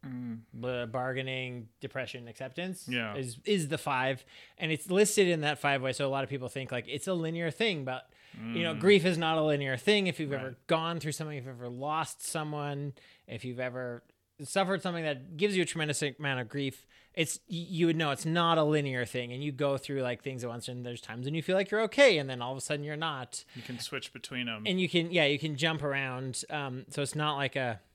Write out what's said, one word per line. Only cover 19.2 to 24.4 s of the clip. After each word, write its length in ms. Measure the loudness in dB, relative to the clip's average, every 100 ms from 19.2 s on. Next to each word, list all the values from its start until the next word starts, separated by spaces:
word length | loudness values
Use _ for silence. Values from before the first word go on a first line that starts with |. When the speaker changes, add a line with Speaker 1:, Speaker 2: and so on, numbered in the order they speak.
| -4
Speaker 2:
And 100 | -4
you 100 | -4
go 260 | 0 2 0
through, 240 | -2 -2
like, 200 | -2 -2
things 220 | -6 -6
at 60 | -6
once, 180 | -6 -8
and 160 | -8
there's 160 | -8 -10
times 240 | -8 -6
when 100 | -2
you 60 | -2
feel 140 | 2 2
like 140 | 2
you're 100 | 0
okay, 340 | 0 8 8 8
and 100 | 2
then 140 | -4
all 100 | -4
of 60 | -6
a 20 |
sudden 240 | -4 -4
you're 100 | -4
not. 480 | -4 -4 -4 -8 -12 -14 -16
Speaker 1:
You 60 |
can 160 | -10 -10
switch 340 | -6 -8 -8
between 380 | -14 -8 -6